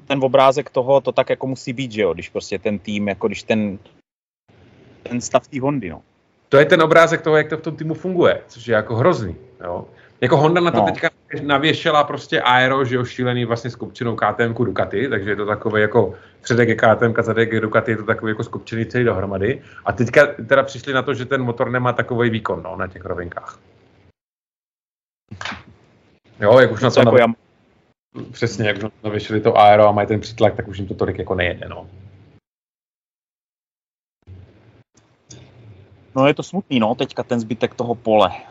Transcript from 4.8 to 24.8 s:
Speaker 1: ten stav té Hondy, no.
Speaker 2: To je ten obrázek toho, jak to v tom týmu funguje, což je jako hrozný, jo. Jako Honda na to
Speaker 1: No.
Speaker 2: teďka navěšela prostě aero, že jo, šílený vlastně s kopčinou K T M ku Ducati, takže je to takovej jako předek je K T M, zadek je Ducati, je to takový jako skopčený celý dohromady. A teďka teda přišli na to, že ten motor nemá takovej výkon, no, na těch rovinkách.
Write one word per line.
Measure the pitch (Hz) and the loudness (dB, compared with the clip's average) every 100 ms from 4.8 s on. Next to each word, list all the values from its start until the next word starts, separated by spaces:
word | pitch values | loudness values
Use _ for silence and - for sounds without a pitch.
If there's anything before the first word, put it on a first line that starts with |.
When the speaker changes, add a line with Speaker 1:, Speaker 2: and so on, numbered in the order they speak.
| - _ | -20 _
Speaker 1:
ten | - 123 | -10 -8
stav | 113 131 - | -4 -6 -6
té | 139 | -8
Hondy, | 135 147 92 | -6 -6 -10
no. | 76 _ _ _ _ - | -14 _ _ _ _ 0
Speaker 2:
To | 135 | 2
je | 151 | 4
ten | 180 | 4
obrázek | 160 165 165 160 | 4 6 4 2
toho, | 160 156 | 0 0
jak | 151 | 0
to | 156 | -6
v | |
tom | - 147 | -8 -8
týmu | 160 | -8
funguje, | 160 185 180 127 87 - | -6 -4 2 2 2 -6
což | - 117 | -14 -2
je | 110 | -2
jako | 107 113 | -2 0
hrozný, | 165 147 98 80 - - | 0 0 -4 -10 -16 -16
jo. | 90 98 107 - - - | -10 -10 -12 -20 -20 -4
Jako | 127 147 | 0 2
Honda | 156 175 | 2 2
na | 175 | 0
to | 117 | 0
Speaker 1:
No. | 98 | 0
Speaker 2:
teďka | 90 165 _ - 156 | -2 -6 _ -14 -8
navěšela | 147 139 156 - 170 151 | -2 0 0 -2 0 0
prostě | 147 143 - 151 | 0 -4 -4 -2
aero, | 123 127 131 135 127 | 2 2 2 0 0
že | 127 | -2
jo, | 120 | -4
šílený | - 123 120 113 | -4 -4 -2 -2
vlastně | 117 123 | -4 -6
s | - | -10
kopčinou | 104 - 117 110 | -14 -8 -6 -2
K | 107 | -2
T | 107 | 0
M | 117 | -2
ku | 113 107 | 0 -2
Ducati, | 92 98 101 135 | -2 -2 -2 -2
takže | 110 98 | -4 -4
je | 101 | -4
to | 104 | -4
takovej | 107 113 107 | -4 -2 0
jako | 107 120 110 - - _ | 2 2 0 -2 -20 _
předek | - 120 117 | -2 2 2
je | 110 | 4
K | 117 104 | 4 4
T | 117 | 2
M, | 113 | 0
zadek | 113 110 113 | 0 0 0
je | 110 | 0
Ducati, | 107 113 117 | 0 0 0
je | 110 | -4
to | |
takový | 104 107 110 | -4 -4 -4
jako | 107 | -6
skopčený | 113 127 - 113 113 | -8 -10 -10 -8 -4
celý | 123 | 0
dohromady. | 120 95 98 98 101 139 - - - | 0 0 -4 -4 -4 -4 -10 -12 -6
A | |
teďka | - 117 151 143 - 110 | -4 2 4 4 2 0
teda | 135 | 2
přišli | 131 120 127 | 0 -6 -4
na | 131 | -4
to, | 135 | -2
že | 123 123 | -6 -4
ten | 135 | -4
motor | 123 117 123 | -4 -4 -2
nemá | 123 123 | -2 -2
takovej | 117 117 120 120 | -2 -4 0 0
výkon, | 110 95 87 | -2 -6 -8
no, | 85 92 | -8 -10
na | 92 | -10
těch | 90 92 | -10 -10
rovinkách. | 87 87 - - - _ _ _ _ _ _ _ _ _ _ _ _ | -10 -10 -12 -16 -20 _ _ _ _ _ _ _ _ _ _ _ _